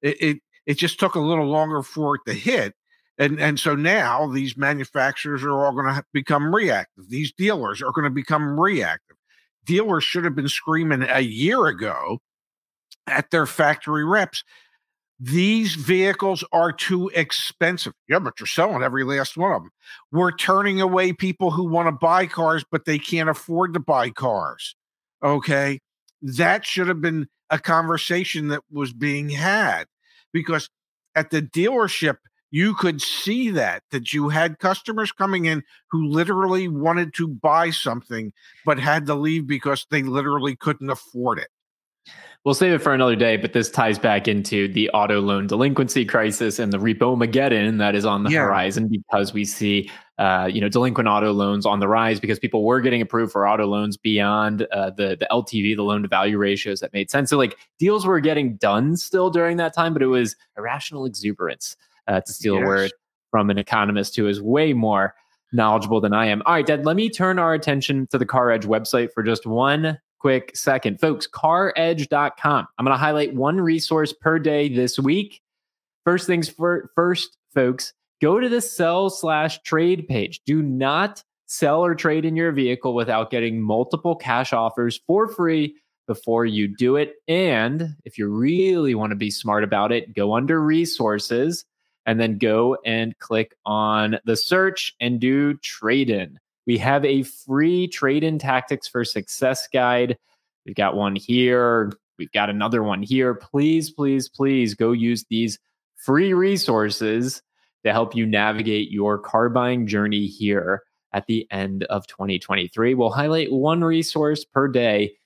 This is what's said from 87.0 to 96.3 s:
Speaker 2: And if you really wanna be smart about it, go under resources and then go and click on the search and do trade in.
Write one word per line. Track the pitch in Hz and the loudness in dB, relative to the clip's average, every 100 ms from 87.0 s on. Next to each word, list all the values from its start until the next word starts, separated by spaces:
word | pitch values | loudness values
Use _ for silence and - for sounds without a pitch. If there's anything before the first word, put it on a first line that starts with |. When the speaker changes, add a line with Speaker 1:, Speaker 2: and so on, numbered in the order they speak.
| 147 - - | 0 -6 -2
Speaker 2:
And | 165 185 123 113 147 165 147 | 0 2 2 0 -2 -6 -10
if | - - | -18 -6
you | 104 | -4
really | 107 127 180 190 180 147 | 0 0 2 2 2 2
wanna | 117 107 104 | 0 -2 -2
be | 104 | -4
smart | 101 113 104 | -4 0 0
about | 107 104 104 | 2 0 2
it, | 117 - | 0 -2
go | 110 101 | -2 0
under | 110 139 165 | 0 0 0
resources | 151 160 170 - 113 104 - 120 147 175 - _ _ _ - | 2 2 0 -2 -2 -2 -2 -2 0 -2 -10 _ _ _ -2
and | 113 | 0
then | 113 104 | 0 2
go | 113 107 120 131 113 | 2 4 2 0 -2
and | 113 113 113 | -2 -2 -8
click | - 110 110 _ - | -4 -2 -2 _ -4
on | 107 107 107 107 110 | -2 0 2 0 -2
the | 113 113 | -2 -2
search | - 180 190 190 - _ | 2 2 2 0 -10 _
and | 120 120 | -2 0
do | 123 139 143 147 | 2 2 0 -2
trade | - - 110 127 127 | -8 -6 0 0 2
in. | 104 90 | 0 -4